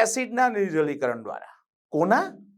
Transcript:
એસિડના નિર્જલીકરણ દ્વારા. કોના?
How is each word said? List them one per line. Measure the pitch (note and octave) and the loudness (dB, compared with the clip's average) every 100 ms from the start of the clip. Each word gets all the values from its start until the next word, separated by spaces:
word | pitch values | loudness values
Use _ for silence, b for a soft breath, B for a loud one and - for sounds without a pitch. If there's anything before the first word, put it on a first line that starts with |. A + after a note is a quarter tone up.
એસિડના | A3 C4 B3+ A#3+ B3 G#3 | 0 0 -2 0 0 0
નિર્જલીકરણ | F#3+ D#3 D3 D3 B2+ A#2 G#2+ | 0 0 0 0 -2 -2 -6
દ્વારા. | - - - _ _ _ | -12 -14 -20 _ _ _
કોના? | D3+ F3+ B3+ F#4+ - - | 0 2 2 0 -8 -20